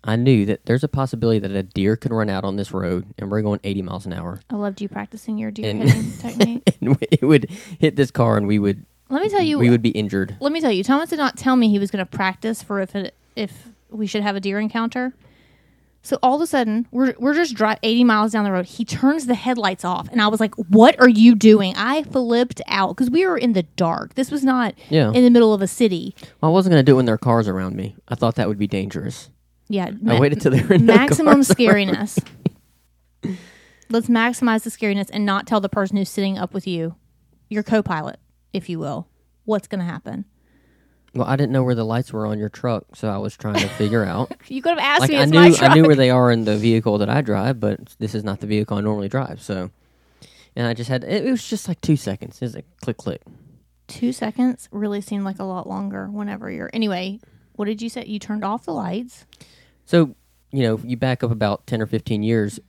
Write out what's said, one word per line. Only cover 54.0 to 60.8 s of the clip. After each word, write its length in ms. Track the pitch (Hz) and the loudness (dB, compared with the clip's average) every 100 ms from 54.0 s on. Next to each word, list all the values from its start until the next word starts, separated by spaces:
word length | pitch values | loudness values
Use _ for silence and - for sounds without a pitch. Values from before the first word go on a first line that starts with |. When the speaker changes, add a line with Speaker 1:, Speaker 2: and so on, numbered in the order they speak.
| 240 | -6
Speaker 2:
seconds 560 | 254 220 220 254 247 - | -6 -8 -2 -2 -4 -12
really 300 | 208 208 202 | -8 -6 -6
seemed 220 | 202 202 | -6 -6
like 140 | 196 196 | -6 -8
a 60 | |
lot 220 | 190 185 - | -10 -10 -10
longer 380 | 190 196 196 196 | -10 -8 -10 -10
whenever 400 | 208 202 202 214 | -10 -10 -10 -12
you're, 200 | - - | -12 -10
anyway, 480 | - 214 180 185 202 _ _ _ - | -6 -4 -4 -8 -12 _ _ _ -8
what 100 | 208 | -8
did 160 | 214 | -6
you 80 | 226 | -10
say? 140 | 247 - | -12 -10
You 120 | 208 | -12
turned 260 | - 214 | -8 -8
off 200 | 202 226 | -6 -8
the 80 | - | -8
lights? 540 | 330 175 190 247 - _ _ - _ _ _ | -8 -6 -8 -10 -18 _ _ -20 _ _ _
Speaker 1:
So, 300 | _ 170 151 - _ _ _ | _ 2 2 -2 _ _ _
you 120 | 135 | -2
know, 180 | 120 110 | -2 -2